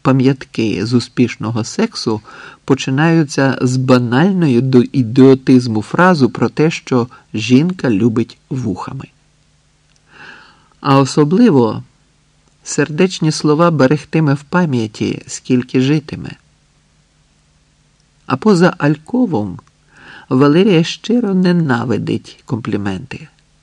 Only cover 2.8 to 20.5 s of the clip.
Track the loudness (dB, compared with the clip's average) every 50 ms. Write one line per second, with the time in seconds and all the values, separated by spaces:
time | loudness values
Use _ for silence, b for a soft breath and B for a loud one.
2.8 | 0 -2 0 0 2 2 2 2 0 0 -2 0 0 0 0 0 -2 -2 -2 -2
3.8 | 0 2 2 2 2 0 0 2 2 2 2 0 0 2 2 0 0 2 2 2
4.8 | 2 2 0 -2 -2 0 2 4 6 6 6 4 4 2 2 2 2 0 -2 -4
5.8 | -6 -4 -2 0 2 2 4 2 2 0 0 -2 -4 -4 -2 0 -2 -2 -2 -4
6.8 | -6 -2 -2 -2 -2 b b b b b -10 -8 0 2 2 2 2 0 -2 -4
7.8 | -2 -2 0 0 0 0 0 -2 -4 -4 -8 _ _ _ -10 -8 -6 -6 -8 -8
8.8 | -10 -12 -14 -14 -16 -18 _ _ _ _ _ _ _ _ _ _ _ _ _ _
9.8 | _ _ _ _ B B B B B B B B B B B B B B B _
10.8 | -2 2 2 2 2 2 2 0 2 2 4 4 4 4 4 4 2 2 -2 -6
11.8 | -10 -16 _ _ _ _ _ _ _ _ _ _ _ _ _ _ _ -8 -4 -4
12.8 | -4 -4 -2 -2 -2 -2 -2 -2 -4 -4 -2 -2 0 0 2 2 2 2 4 4
13.8 | 4 4 2 0 -2 -4 -2 0 0 0 0 -2 -4 -4 -2 -2 0 0 -2 -2
14.8 | -4 -6 -6 -6 -6 -4 -6 -6 -10 -14 -16 -12 -4 -2 -2 -2 0 0 -2 0
15.8 | 0 2 0 -2 -4 -6 -10 -12 -12 -14 -16 -18 _ _ _ _ _ _ _ _
16.8 | _ _ _ _ _ _ _ _ _ _ _ _ _ _ _ _ _ _ _ _
17.8 | _ _ _ _ _ _ _ _ _ -8 -8 -2 0 2 2 4 2 2 0 0
18.8 | -2 -2 -2 -2 -6 -6 -4 -2 -2 -2 -2 -4 -6 -6 -10 -14 -18 _ _ _
19.8 | B B B B B B B B B B 2 4 4 4